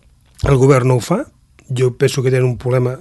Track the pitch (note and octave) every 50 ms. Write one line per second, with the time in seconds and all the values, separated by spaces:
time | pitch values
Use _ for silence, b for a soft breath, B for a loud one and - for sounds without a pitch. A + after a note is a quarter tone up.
0 | _ _ _ _ _ _ _ - - C#3 C#3+ B2+ C3 C3+ C#3+ B2+ A#2+ C3 B2+ A#2+
1 | - - F3 A3 D4+ - _ _ _ _ _ _ - - C3 A#2+ B2+ B2 A#2 -
2 | C#3+ B2 - C#3 B2 C3 C3 B2+ B2+ B2+ A#2+ G2+ - B2 B2 C3 B2 B2 B2+ C#3+